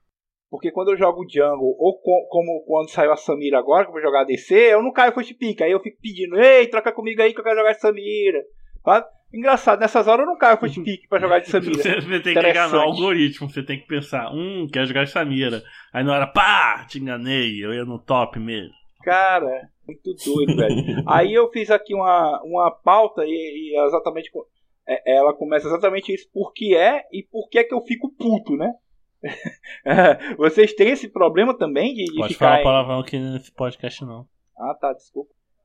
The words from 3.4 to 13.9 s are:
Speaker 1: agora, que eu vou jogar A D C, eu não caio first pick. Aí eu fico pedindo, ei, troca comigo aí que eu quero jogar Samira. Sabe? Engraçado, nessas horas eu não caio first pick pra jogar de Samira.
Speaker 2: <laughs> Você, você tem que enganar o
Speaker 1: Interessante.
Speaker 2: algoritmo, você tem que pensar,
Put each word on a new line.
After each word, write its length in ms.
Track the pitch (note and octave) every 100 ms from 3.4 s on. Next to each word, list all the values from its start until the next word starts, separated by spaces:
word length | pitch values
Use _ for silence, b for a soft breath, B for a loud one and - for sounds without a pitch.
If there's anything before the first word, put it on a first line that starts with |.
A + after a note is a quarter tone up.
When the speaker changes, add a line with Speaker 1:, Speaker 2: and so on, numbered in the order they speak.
| C#3+ C3+
Speaker 1:
agora, 240 | B2+ E3
que 40 | F#3
eu 40 |
vou 60 | D#3+
jogar 200 | D3+ C3+
A 40 |
D 140 | C3+ B2+
C, 160 | - F#3+ A#3
eu 80 | G#3+
não 120 | B3
caio 200 | B3 B3
first 240 | B3 A3+ B3
pick. 240 | A#3 -
Aí 120 | E3
eu 80 | F#3+
fico 180 | G#3 -
pedindo, 380 | A3 F#3 F3+ F3+
ei, 280 | B3+ C4 A#3+
troca 240 | A3+ A3+
comigo 280 | A#3 A3 A3
aí 140 | A3+
que 60 | A3+
eu 40 |
quero 140 | A3 A3
jogar 160 | G#3+
Samira. 640 | G#3+ G#3+ G3+ G3+ G#3 G3+ D3+ - - - -
Sabe? 220 | - G#3 A3+ _ _
Engraçado, 460 | A3 C4 B3+ B3 G3+
nessas 260 | A3 A#3+ G#3
horas 180 | A#3+
eu 60 | D4+
não 60 | F4
caio 180 | B3 A3
first 220 | A#3 F#3
pick 240 | E3+ F#3+ -
pra 100 | F#3+
jogar 220 | F#3 F3
de 80 | F3
Samira. 260 | G3 F3
Speaker 2:
<laughs> 80 | D3
Você, 180 | F3 F#3
você 200 | D#3+ F#3
tem 120 | F3+
que 40 | E3+
enganar 80 | E3+
o 20 | E3+ E3+
Speaker 1:
Interessante. 80 | D#3
Speaker 2:
algoritmo, 640 | D#3 D#3+ F#3 F3 C#3+ - C#3+
você 120 | C#3+
tem 160 | C3 C#3
que 80 |
pensar, 440 | -